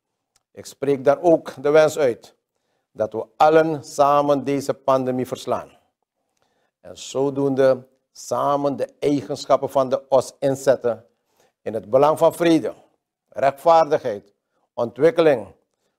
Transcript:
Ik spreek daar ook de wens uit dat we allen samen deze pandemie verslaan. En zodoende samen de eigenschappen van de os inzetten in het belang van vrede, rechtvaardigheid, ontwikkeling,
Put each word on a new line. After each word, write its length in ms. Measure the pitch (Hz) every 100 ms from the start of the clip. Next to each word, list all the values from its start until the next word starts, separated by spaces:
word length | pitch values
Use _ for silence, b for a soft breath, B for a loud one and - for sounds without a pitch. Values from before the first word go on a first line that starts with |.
| _ _ _ _ _
Ik 140 | 101 -
spreek 380 | - 139 135
daar 160 | 139 139
ook 420 | 175 160 - -
de 80 | 143
wens 280 | 156 156 160
uit 380 | 135 104 - _ _ _ _ _ _
dat 200 | - 107
we 140 | 110 - -
allen 480 | 156 160 160 147
samen 600 | 113 - 139 147 143 143
deze 300 | 143 139 139
pandemie 520 | 135 - 135 127 127 123
verslaan. 440 | - - 107 - _ _ _ _ _ _ _ _ _ _ _
En 180 | 90 90
zodoende 880 | - 127 139 135 139 131 135 131 - _ _
samen 640 | - - 123 139 143 143 123
de 180 | - _
eigenschappen 720 | 143 143 - 135 - 131 135
van 180 | 139 131
de 200 | 131 -
os 240 | 131 - -
inzetten 680 | 139 135 139 120 120 110 _ _ _ _ _ _
in 120 | 113
het 160 | 110 98
belang 280 | 131 147 139
van 160 | 160
vrede, 400 | 156 170 156 104 - _ _ _ _ _
rechtvaardigheid, 1080 | - 135 135 170 165 156 147 123 104 - _ _ _ _
ontwikkeling, 800 | - 120 - 160 165 160 123 101 _ _ _ _